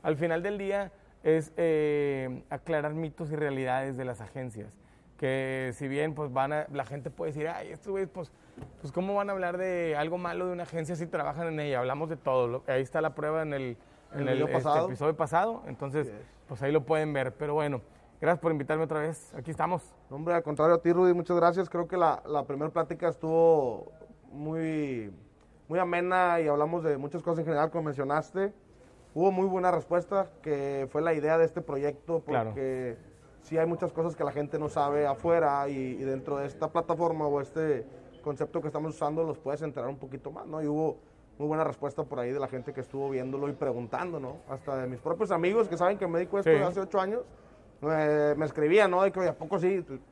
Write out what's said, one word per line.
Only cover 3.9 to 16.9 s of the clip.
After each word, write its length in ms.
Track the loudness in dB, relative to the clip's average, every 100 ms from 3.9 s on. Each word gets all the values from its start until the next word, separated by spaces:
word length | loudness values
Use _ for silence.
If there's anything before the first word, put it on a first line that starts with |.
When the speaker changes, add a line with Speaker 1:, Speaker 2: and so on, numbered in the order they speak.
| -4
Speaker 1:
de 80 | -6
las 140 | -8
agencias, 540 | -10 -10 -10 -10 -14 -18 -20 -20 -20 -4
que 540 | -2 0 -2 -4 -4
si 160 | -6 -4
bien, 260 | -2 -2 -2
pues, 160 | -4
van 220 | 0 0
a, 120 | 0 -2
la 140 | -6 -6
gente 240 | -8 -10
puede 220 | -6 -6
decir, 160 | -4 -6
"Ay, 220 | -6 -10
estos 180 | -12 -6
güeyes, 160 | -4 -4
pues, 220 | -8 -12 -16 -20 -18 -18 -14
pues, 140 | -8
¿cómo 220 | -4 -2 -2
van 140 | -2
a 40 |
hablar 240 | -2 -2 -2
de 400 | -2 0 0 0
algo 200 | -2 -2
malo 280 | -4 -4 -4
de 60 |
una 100 | -6
agencia 320 | -6 -6 -6 -6
si 120 | -4
trabajan 400 | -2 -2 -2 -4
en 120 | -2
ella?". 200 | -2 0
Hablamos 280 | 0 -2 -4
de 60 | -4
todo, 320 | 0 2 2
lo, 160 | -2 0
ahí 140 | -2
está 200 | 0 0
la 120 | 0 -2
prueba 260 | -2 -2
en 120 | -2
el, 240 | -4 -4 -8 -16 -20 -12
Speaker 2:
En 80 | -4
Speaker 1:
en 0 |
Speaker 2:
el 80 | 0
Speaker 1:
el, 40 | 2
Speaker 2:
video 100 | 2
Speaker 1:
este, 60 | 2
Speaker 2:
pasado. 240 | 2 2 2
Speaker 1:
episodio 300 | 0 -2 0
pasado, 460 | 2 2 2 -2 -10
entonces, 400 | -8 -4 -2 -4
Speaker 2:
Así 80 | -8
es. 100 | -18 -20 -14
Speaker 1:
pues, 160 | -4
ahí 80 | 2
lo 140 | 2
pueden 260 | 4